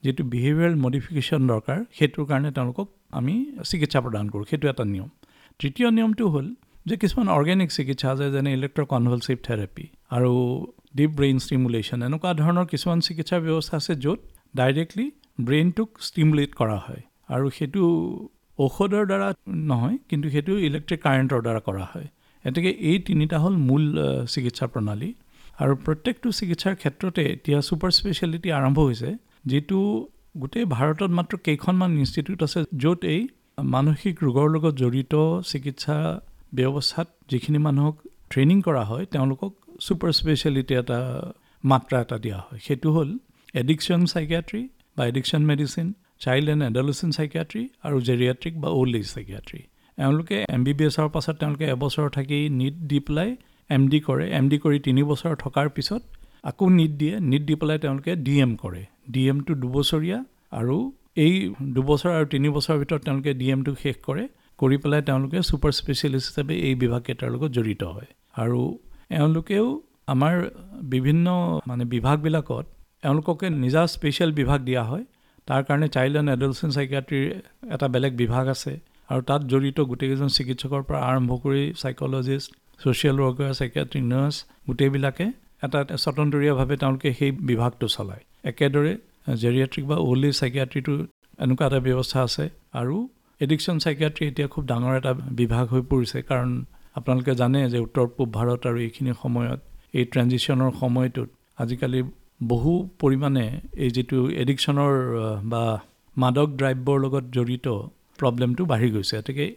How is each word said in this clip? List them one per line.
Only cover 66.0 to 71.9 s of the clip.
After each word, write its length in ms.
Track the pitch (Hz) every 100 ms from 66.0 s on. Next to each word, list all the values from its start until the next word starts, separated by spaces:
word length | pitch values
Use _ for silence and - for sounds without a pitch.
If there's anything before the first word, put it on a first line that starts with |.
| 147 135 -
হিচাপে 260 | - 139
এই 200 | 170 151
বিভাগকেইটাৰ 560 | 127 123 120 120 123 123
লগত 200 | 120 151
জড়িত 320 | 120 110 98
হয়। 260 | 85 98 123 _ _ -
আৰু 420 | 117 123 127 240 - - -
এওঁলোকেও 720 | 156 151 160 160 202 233 294 - _ -
আমাৰ 280 | 131 147 175 175 - - -
বিভিন্ন, 440 | 143 127 131 160 175 180 175 160 -
মানে, 180 | 123
বিভাগবিলাকত 840 | 120